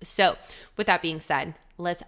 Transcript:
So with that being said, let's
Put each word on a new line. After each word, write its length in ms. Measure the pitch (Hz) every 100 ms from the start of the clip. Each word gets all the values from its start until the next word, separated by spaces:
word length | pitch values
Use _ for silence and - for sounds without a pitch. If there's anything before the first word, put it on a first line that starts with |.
So 360 | 185 - 185 - - - - -
with 100 | 214
that 140 | 180
being 180 | 165 156
said, 340 | - 143 151 156 _ -
let's 260 | 175 175